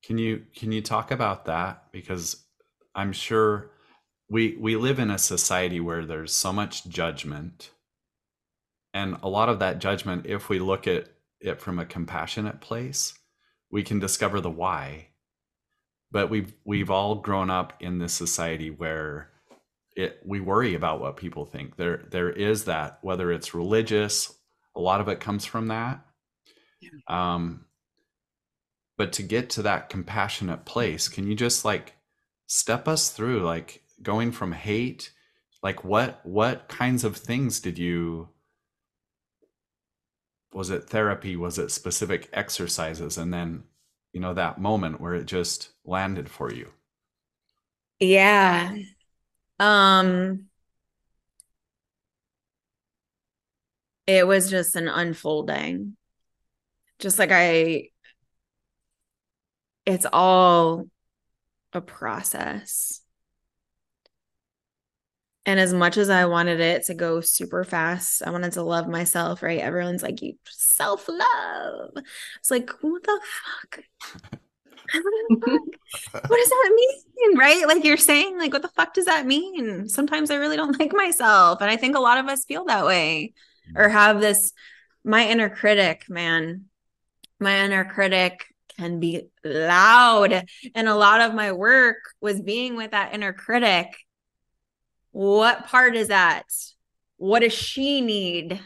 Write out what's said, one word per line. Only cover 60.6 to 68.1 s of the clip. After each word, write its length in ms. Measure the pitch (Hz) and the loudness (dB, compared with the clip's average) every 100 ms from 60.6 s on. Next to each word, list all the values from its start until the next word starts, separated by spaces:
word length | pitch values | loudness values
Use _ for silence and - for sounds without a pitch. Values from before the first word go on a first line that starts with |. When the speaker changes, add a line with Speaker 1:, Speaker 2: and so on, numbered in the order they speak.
| 170 165 - _ _ _ _ _ _ _ _ | 4 0 -8 _ _ _ _ _ _ _ _
Speaker 2:
a 80 | 180 | -12
process. 1200 | 165 - 113 104 - - - 208 - - - - _ _ _ _ _ _ _ _ _ _ _ _ _ _ _ _ _ _ _ _ _ _ _ _ - | -12 -10 -8 -6 -6 -6 -8 -8 -8 -8 -8 -10 _ _ _ _ _ _ _ _ _ _ _ _ _ _ _ _ _ _ _ _ _ _ _ _ 0
And 120 | 196 | 2
as 140 | 185 | 4
much 240 | 180 175 214 | 4 2 2
as 120 | 196 | 4
I 160 | 190 180 | 4 4
wanted 340 | 170 175 165 | 2 0 2
it 260 | 165 175 - | 2 0 -2
to 100 | 170 | -4
go 260 | 170 165 | -2 -2
super 420 | 170 - - 180 | 0 -2 -2 -6
fast, 600 | 180 170 160 180 - | -4 -2 -2 -4 -4